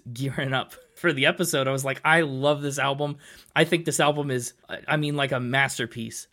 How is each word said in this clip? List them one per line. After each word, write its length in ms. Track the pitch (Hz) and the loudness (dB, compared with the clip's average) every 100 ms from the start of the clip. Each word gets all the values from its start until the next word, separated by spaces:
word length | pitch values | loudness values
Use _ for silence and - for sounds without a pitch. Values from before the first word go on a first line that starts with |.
| 120 | -12
<laughs> 60 | |
gearing 400 | 117 135 127 135 | -6 -4 -4 -2
up 200 | 131 - - _ - | -2 -4 -14 _ -2
for 160 | 170 | 0
the 140 | 139 143 | 4 2
episode, 420 | 175 175 143 135 | 2 0 0 0
I 40 | |
was 100 | 135 | -2
like, 160 | 135 131 151 | -4 0 4
"I 160 | 165 | 4
love 400 | 151 131 143 143 | 4 0 0 0
this 180 | 143 139 | -2 -2
album." 380 | 139 139 147 147 - - - | -2 -2 -4 -6 -16 -20 -4
I 120 | 147 160 | 2 2
think 180 | 170 | 2
this 160 | 165 139 | 0 2
album 320 | 147 147 143 | 2 2 -2
is, 220 | 127 120 - - | -4 -4 -14 -14
I, 100 | - - | -10 -2
I 100 | 151 | 0
mean, 200 | 147 147 | 0 0
like, 160 | 139 | 0
a 80 | 131 | -2
masterpiece 840 | 123 135 135 - 113 120 113 - - | 0 0 0 -2 -6 -6 -10 -12 -8